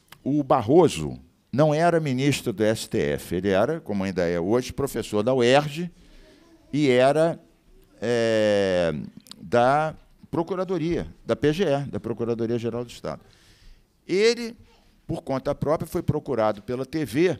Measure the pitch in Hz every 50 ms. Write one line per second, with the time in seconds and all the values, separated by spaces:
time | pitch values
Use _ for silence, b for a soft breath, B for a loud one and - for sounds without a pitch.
0 | _ _ - - - 127 143 151 139 - 156 135 110 104 143 180 170 123 - 80
1 | 78 69 64 64 - - _ _ _ _ - 120 151 156 147 156 170 175 165 165
2 | 156 143 127 127 139 143 135 - - 127 104 92 107 107 110 - - - - 110
3 | 78 73 73 69 - - 82 92 90 101 95 95 107 135 160 165 165 - 107 98
4 | 95 98 90 90 87 85 87 85 82 95 113 127 127 - - - 139 135 - 120
5 | 104 - 107 104 104 123 131 131 120 120 131 143 147 151 143 160 180 170 b b
6 | b b b b b b b b b b b b _ _ - 143 151 135 123 123
7 | 127 139 143 156 160 170 156 - - _ _ _ _ _ - - - _ _ -
8 | - 117 120 117 117 113 113 110 107 107 104 101 98 95 92 90 87 82 78 71
9 | 53 - - - - - - - - 82 98 120 120 127 139 151 156 156 147 -
10 | - _ _ _ - - - 147 170 165 196 185 185 175 190 165 151 170 170 120
11 | 82 80 - - - - 117 110 - 147 156 170 202 151 139 143 143 - - 101
12 | - 110 117 - 123 110 120 113 113 110 120 117 113 117 110 120 123 117 - -
13 | - 80 76 - b b b b b b b b b b b b b b _ _
14 | _ - 170 190 214 226 240 233 240 226 240 - b b b b b b b b
15 | _ - 165 170 - - 135 131 - 147 139 - - 139 156 170 - 160 - 175
16 | 165 - - 151 147 - 131 110 110 107 107 104 - - 123 123 135 - - 160
17 | 151 110 98 143 175 185 143 92